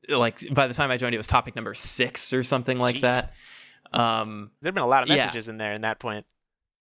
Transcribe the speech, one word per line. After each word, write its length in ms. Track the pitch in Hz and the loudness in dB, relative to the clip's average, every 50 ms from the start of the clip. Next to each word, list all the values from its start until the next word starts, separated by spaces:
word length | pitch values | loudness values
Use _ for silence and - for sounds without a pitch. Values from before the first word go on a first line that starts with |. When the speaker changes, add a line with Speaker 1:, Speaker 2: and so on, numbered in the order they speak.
| _ - | _ 0
Speaker 1:
like, 340 | 151 127 127 139 - - - - 135 | 2 2 2 2 0 -4 -8 -2 2
by 140 | 143 135 | 2 2
the 80 | 127 120 | 2 2
time 160 | 156 143 135 | -2 -2 0
I 60 | 127 | 0
joined, 180 | 120 127 120 117 | -2 -2 -2 -2
it 20 | |
was 80 | 107 107 | -2 0
topic 280 | - - 123 - 123 - | 2 2 2 2 0 -6
number 180 | 123 113 104 101 | -10 -8 -4 -2
six 600 | - - - - - 123 120 - - - - 131 | 0 0 2 2 2 0 -2 -2 -4 -4 -2 0
or 100 | 127 123 | 0 0
something 340 | - 143 127 120 - 127 | 0 0 0 0 0 0
like 200 | 127 123 123 120 | 0 2 0 0
Speaker 2:
Jeez. 40 | 127 | 2
Speaker 1:
that. 320 | 127 123 123 127 - - - - - - - - - - - _ - - | 2 2 2 2 0 -4 -8 -16 -20 -20 -20 -20 -20 -20 -20 _ -12 -4
Um, 600 | - - 117 117 113 113 110 110 104 104 104 101 _ _ | -2 0 2 2 2 0 -2 -4 -8 -12 -14 -16 _ _
Speaker 2:
There'd 140 | 147 170 190 | -6 -4 -2
been 80 | 196 135 | 0 2
a 40 | |
lot 140 | 120 135 135 | 4 4 4
of 80 | 123 131 | 4 4
Speaker 1:
yeah. 60 | 151 | 4
Speaker 2:
messages 320 | 139 123 101 87 117 107 | 4 2 2 -2 -4 -6
in 100 | 113 110 | -8 -8
there 160 | 110 107 104 104 | -6 -4 -4 -4
in 80 | 107 | -2
that 180 | 110 110 107 - | -2 -4 -4 -4
point. 280 | - 120 104 104 - _ _ _ _ _ _ _ _ _ _ _ | -6 -8 -8 -8 -10 _ _ _ _ _ _ _ _ _ _ _